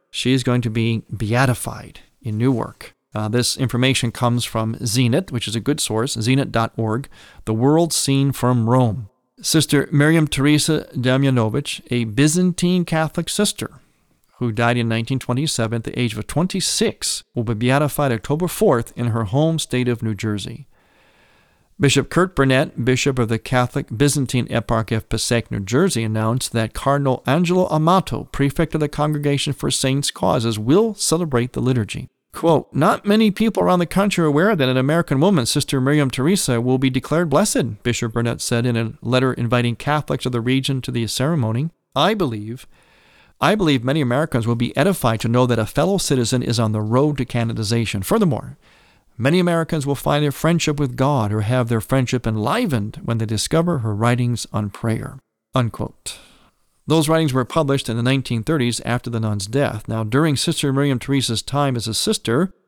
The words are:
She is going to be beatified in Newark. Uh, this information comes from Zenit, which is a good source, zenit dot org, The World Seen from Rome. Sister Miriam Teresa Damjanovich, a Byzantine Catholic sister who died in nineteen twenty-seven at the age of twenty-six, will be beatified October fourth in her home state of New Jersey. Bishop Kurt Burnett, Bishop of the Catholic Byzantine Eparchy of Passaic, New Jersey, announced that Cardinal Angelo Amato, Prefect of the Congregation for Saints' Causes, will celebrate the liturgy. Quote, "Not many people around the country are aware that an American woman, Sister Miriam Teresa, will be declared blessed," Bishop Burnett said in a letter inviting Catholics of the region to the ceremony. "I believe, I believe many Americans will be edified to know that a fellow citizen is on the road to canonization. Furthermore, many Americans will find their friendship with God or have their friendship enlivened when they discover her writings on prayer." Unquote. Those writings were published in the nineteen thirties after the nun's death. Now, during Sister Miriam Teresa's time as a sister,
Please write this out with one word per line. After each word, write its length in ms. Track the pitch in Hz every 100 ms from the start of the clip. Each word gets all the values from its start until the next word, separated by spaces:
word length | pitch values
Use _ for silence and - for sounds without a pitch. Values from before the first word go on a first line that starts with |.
| _
She 220 | - 123
is 100 | 131
going 180 | 123 123
to 80 | 117
be 340 | 113 113 113 - 101
beatified 840 | 107 120 131 120 - 113 - - - _
in 160 | 117 107
Newark. 580 | 127 120 - - - _ _
Uh, 140 | 107 107
this 280 | 120 117 -
information 540 | 127 117 131 127 120
comes 340 | - 123 120
from 300 | - 113 110 117
Zenit, 520 | 120 120 123 123 185
which 160 | 123 -
is 80 |
a 60 | 113
good 180 | 117 -
source, 380 | - 110 123 107
zenit 340 | 107 135 120
dot 220 | 113 113 -
org, 320 | 110 113 135 - - -
The 100 | -
World 380 | 110 131 160 170
Seen 400 | - - 139 139
from 360 | - 123 123 113
Rome. 400 | 127 120 123 104 _ _ -
Sister 480 | - 160 - 143 -
Miriam 340 | 147 151 165 151
Teresa 640 | - 143 151 - 156 - -
Damjanovich, 840 | 127 131 139 127 110 127 - - -
a 120 | 123
Byzantine 800 | 113 104 151 170 180 170 175 180
Catholic 440 | 170 160 156 - 165
sister 420 | - 208 - - - _ _ _ _ _ _
who 120 | 123
died 260 | 110 117 120
in 120 | 117
nineteen 320 | 113 117 131
twenty-seven 560 | - 123 117 - 113 117
at 80 |
the 120 | - -
age 200 | 120 117
of 100 | -
twenty-six, 960 | 143 185 190 - - 220 - - - - -
will 80 |
be 100 | 113
beatified 560 | 107 123 139 151 - 143
October 380 | 113 - 151 175
fourth 440 | - 220 123 110 -
in 120 | 120
her 160 | 113
home 360 | 101 135 160 160
state 260 | - 127 123
of 160 | 117
New 120 | 110 104
Jersey. 500 | 110 104 - - 143 _ _ _ _ _ _ _ _ _ _ -
Bishop 300 | 139 139 -
Kurt 260 | 165 185 -
Burnett, 480 | 135 131 165 -
Bishop 340 | 117 127 147 127
of 100 | 113
the 120 | 113
Catholic 460 | - 127 123 143 139
Byzantine 560 | 110 143 143 127 123 117
Eparchy 500 | 117 - 113 107 110
of 120 | -
Passaic, 420 | 110 - 120 -
New 80 | 110
Jersey, 460 | 98 123 190 113
announced 480 | 113 110 110 131 -
that 220 | 113 110
Cardinal 500 | - 139 143 139 123 -
Angelo 400 | 151 170 185 185
Amato, 520 | 156 156 185 - -
Prefect 500 | - - 139 - 160
of 60 | 156
the 80 | 147
Congregation 640 | - 151 151 147 143 -
for 160 | 135 143
Saints' 440 | - 131 135 -
Causes, 480 | - 185 147 113 107
will 340 | 107 175 226
celebrate 600 | 202 - 160 170 123 123
the 80 | -
liturgy. 460 | 123 123 101 - 87 _ _
Quote, 360 | - 165 147 -
"Not 320 | - 165 -
many 280 | 202 214 220
people 320 | 190 220 190
around 160 | 175 180
the 60 | 170
country 360 | 190 202 185
are 60 | 160
aware 260 | 147 202
that 140 | 190 127
an 80 | 127
American 420 | 131 165 165 135
woman, 260 | 170 180
Sister 360 | 113 147 - 139
Miriam 280 | 127 151 135
Teresa, 520 | - 139 196 - 117
will 180 | 123 127
be 120 | 131
declared 400 | 127 - 156 175
blessed," 520 | 139 208 269 113 104
Bishop 300 | 123 113 117
Burnett 280 | 117 117 -
said 240 | - 120
in 120 | 123 117
a 160 | 110 -
letter 300 | 117 127 131
inviting 420 | - 117 123 120
Catholics 520 | 113 - 147 - 139 131
of 40 |
the 100 | 123
region 420 | 117 135 131 135
to 100 | 120
the 160 | 123 110
ceremony. 600 | - 135 170 110 117 160 - _ 135
"I 180 | 170
believe, 540 | 220 151 110 104 127 - - _ _ _ _ _ _
I 160 | 143 214
believe 260 | 165 135
many 200 | 123 156
Americans 440 | 131 123 156 123 110
will 100 | 117
be 200 | 120 -
edified 420 | 170 180 123 110
to 80 | 120
know 180 | 120 127
that 120 | 113
a 80 | 107
fellow 320 | - 170 196
citizen 460 | - 131 117 127
is 160 | - 117
on 100 | 113
the 120 | 107
road 340 | 107 120 151 143
to 80 |
canonization. 800 | 123 123 117 113 101 117 110 107
Furthermore, 540 | 92 226 190 110 123 135 _ _ _ _ _ -
many 200 | 127 180
Americans 480 | 175 170 160 160 139
will 80 |
find 300 | 139 - 147
their 80 | 147
friendship 480 | - 160 170 - 147
with 160 | 139 123
God 360 | 135 143 104
or 100 | 107
have 260 | 101 127 117
their 140 | 113
friendship 440 | - 135 123 123 117
enlivened 720 | 107 107 220 240 123 104 -
when 140 | - 113
they 80 | 110
discover 540 | 110 - 160 170 156
her 140 | 110
writings 520 | 104 117 123 123 117 -
on 160 | 107 104
prayer." 480 | - 117 110 110 135 - _ _
Unquote. 600 | 131 117 - 113 - - - - _ _ _ _ _
Those 240 | - 156 147
writings 240 | 160 160
were 120 | 131
published 440 | 120 165 139 139 -
in 80 | 113
the 60 |
nineteen 400 | 123 135 - 117
thirties 380 | 107 160 120 113
after 240 | - 120 -
the 120 | 117
nun's 260 | 110 104 98
death. 400 | 131 127 107 -
Now, 160 | 110
during 320 | 107 131 160
Sister 380 | 131 - 160 143
Miriam 260 | 135 143 123
Teresa's 420 | - 139 123 110
time 360 | - 143 143 120
as 100 | 107
a 80 |
sister, 580 | 107 - 214 - 120 190 -